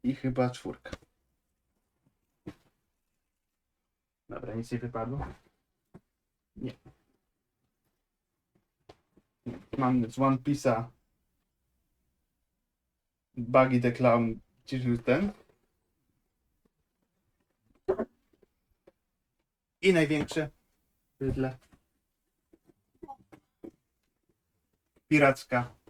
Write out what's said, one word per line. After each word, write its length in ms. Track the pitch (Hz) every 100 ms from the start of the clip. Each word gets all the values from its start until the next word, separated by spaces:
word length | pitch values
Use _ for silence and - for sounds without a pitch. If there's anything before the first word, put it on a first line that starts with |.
I 120 | 123
chyba 360 | 135 131 127 123
czwórka. 400 | 123 92 - - - _ _ _ _ _ _ _ _ _ _ _ _ _ _ - - _ _ _ _ _ _ _ _ _ _ _ _ _ _ _ _ _
Dobra, 260 | - -
nic 180 | 110 120
nie 60 | 123
wypadło. 480 | 120 117 113 139 139 - _ _ _ _ _ - _ _ _ _ _ -
Nie. 160 | 131 127 - _ _ _ _ _ _ _ _ _ _ _ _ _ _ _ _ _ _ _ _ - _ _ _ _ - - - -
Mam 320 | 127 127 113
z 80 | 120
One 180 | 135 131
Piece'a 480 | 143 143 131 113 123 _ _ _ _ _ _ _ _ _ _ _ _ _ _ _ _ _ _ _ _ _ _ _ _ -
Buggy 440 | 120 131 131 123
the 120 | 120
Clown, 480 | 120 123 117 113 110 _ _
czyli 340 | - 131 127 117
ten. 340 | 120 139 202 - _ _ _ _ _ _ _ _ _ _ _ _ _ _ _ _ _ _ _ _ _ _ _ _ - - 233 _ _ _ _ _ _ _ - _ _ _ _ _ _ _ _ _
I 120 | 185
największe 580 | 175 147 151 147 165 143 _ _ _ _ _ _ _
bydle. 400 | 135 131 131 127 _ _ _ _ _ _ _ _ _ _ _ _ _ _ - 269 _ - _ _ - _ _ _ _ _ _ _ _ _ _ _ _ _ _
Piracka. 680 | 151 139 135 - 123 123 -